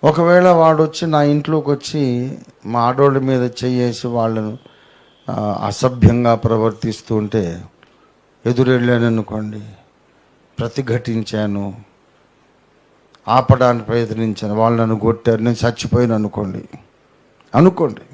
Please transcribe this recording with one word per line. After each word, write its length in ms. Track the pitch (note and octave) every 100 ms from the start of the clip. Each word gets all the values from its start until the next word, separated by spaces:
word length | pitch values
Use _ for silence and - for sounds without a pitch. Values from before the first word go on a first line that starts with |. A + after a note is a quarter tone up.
ఒకవేళ 460 | D3 D3+ E3+ F3+ F3+
వాడొచ్చి 580 | E3+ D#3+ D#3 D#3 D#3 E3+
నా 160 | D#3
ఇంట్లోకి 460 | D3 D3 D3 D#3 C#3+
వచ్చి 680 | C#3+ - D#3 C#3 A#2+ B2+ - - _ -
మా 140 | A#2+
ఆడోళ్ళ 400 | A#2+ B2+ C#3+ C3+
మీద 320 | C3 C3 B2 B2
చెయ్యేసి 440 | B2 B2+ B2 A#2 B2
వాళ్ళను, 500 | A#2+ A2+ A2 G#2+ A2+ _ _ _ _ _ _ -
ఆ, 340 | - G#2+ G2+ G#2
అసభ్యంగా 720 | - C3 B2 A#2+ A#2+ A#2+ A#2
ప్రవర్తిస్తూ 800 | - A2+ A2 G#2+ A#2 G#2+ - A2
ఉంటే 480 | G#2+ A2 F2+ E2+ F#2 _ _ _ _ _ _ _ A2+
ఎదురెళ్ళాను 600 | B2 B2+ B2+ A#2+ A#2+ A#2
అనుకోండి, 560 | A2+ G#2 G#2+ G#2+ G#2+ G#2 G2+ _ _ _ _ _ _ _ -
ప్రతిఘటించాను, 1160 | A#2 B2+ B2+ A#2 A#2 A2+ G#2+ A2 G#2 G2+ G2+ G#2 G#2+ _ _ _ _ _ _ _ _ _ _ _ _ _ -
ఆపడానికి 580 | A#2+ A#2+ C3 B2 A#2+ G#2+
ప్రయత్నించాను, 720 | A#2 A2+ A2 A2+ G#2 G#2+ G#2
వాళ్ళు 260 | A2+ A#2
నన్ను 180 | A2+ A2
కొట్టారు, 420 | A2 A2+ - A2+
నేను 260 | A2+ A#2 A#2
చచ్చిపోయాను 480 | A#2 - B2 B2 A2
అనుకోండి, 540 | G#2 - G2+ F#2 - - _ _ _ _ _ _ _ -
అనుకోండి. 460 | F3 F3+ D#3 G#2 -